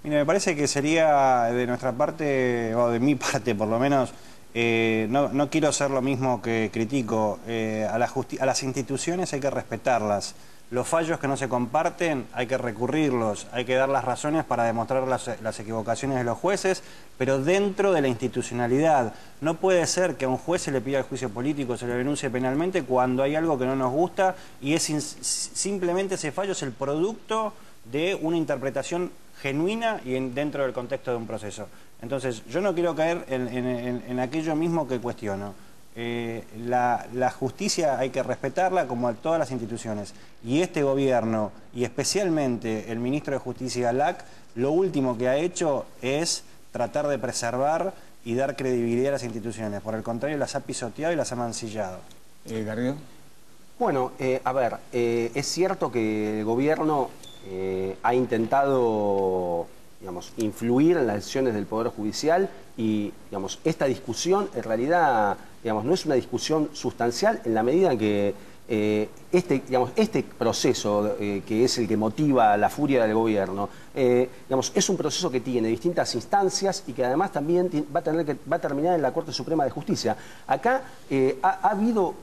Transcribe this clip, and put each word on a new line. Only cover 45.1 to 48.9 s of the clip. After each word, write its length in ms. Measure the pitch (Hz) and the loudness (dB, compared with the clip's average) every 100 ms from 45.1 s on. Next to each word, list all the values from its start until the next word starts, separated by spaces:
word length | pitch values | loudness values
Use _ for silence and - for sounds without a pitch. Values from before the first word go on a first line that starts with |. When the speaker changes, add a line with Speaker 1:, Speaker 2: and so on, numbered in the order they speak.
| 113 | 2
Speaker 1:
que 100 | 127 | 2
ha 80 | 135 | 2
hecho 500 | 175 175 170 131 - - | 0 0 0 0 -4 -6
es 440 | 120 143 170 - - - - | -2 0 0 -2 -6 -18 -10
tratar 380 | 117 117 147 147 | -4 -2 0 0
de 100 | 139 | -2
preservar 760 | 120 - 117 123 143 160 190 - - - | -2 -2 -2 0 0 2 -2 -6 -16 -14
y 100 | 120 | -2
dar 220 | 120 139 131 | 0 0 0
credibilidad 520 | 131 123 120 | 0 2 2